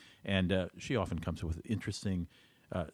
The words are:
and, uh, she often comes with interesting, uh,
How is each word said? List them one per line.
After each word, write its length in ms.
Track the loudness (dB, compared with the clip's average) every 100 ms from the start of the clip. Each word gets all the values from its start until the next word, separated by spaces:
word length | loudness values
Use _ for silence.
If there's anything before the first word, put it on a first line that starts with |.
| -20 -10
and, 280 | 0 4 4
uh, 160 | 4 2 -6
she 180 | 0
often 240 | 0 2 0
comes 240 | -2 -2
with 180 | -2 -4
interesting, 640 | -2 -2 -2 -4 0 0 -2 -8 -20 _ -6
uh, 140 | -4 -4